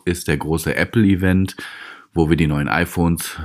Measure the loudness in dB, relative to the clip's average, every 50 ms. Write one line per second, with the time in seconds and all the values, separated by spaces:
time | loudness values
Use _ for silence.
0 | -4 -4 -4 -2 -2 -2 -2 -2 -2 -2 -4 -2 -2 -2 0 0 -2 0 2 2
1 | 4 4 4 4 2 2 4 2 2 0 -4 -12 -16 -16 -16 -18 -18 -18 -20 -20
2 | -20 _ _ 0 2 4 4 2 2 2 2 0 -2 0 0 0 -2 -2 0 0
3 | 2 2 0 0 -4 -8 -10 -10 -10